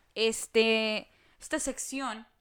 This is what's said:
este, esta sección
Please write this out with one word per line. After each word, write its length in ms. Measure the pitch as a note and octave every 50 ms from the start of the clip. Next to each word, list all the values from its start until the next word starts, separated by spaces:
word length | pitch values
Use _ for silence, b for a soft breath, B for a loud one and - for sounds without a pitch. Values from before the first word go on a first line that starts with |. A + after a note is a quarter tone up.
| _ _ _
este, 960 | - A3 A3+ A3 - - - - A3+ A3 A3+ A3 A3 A3 A3 G#3+ G#3 - - _ _ _ _ _ _
esta 180 | - - D#4 D#4
sección 680 | - C#4 B3 - - - C4 C4+ C4+ B3 G#3+ A3 A3+ - _ _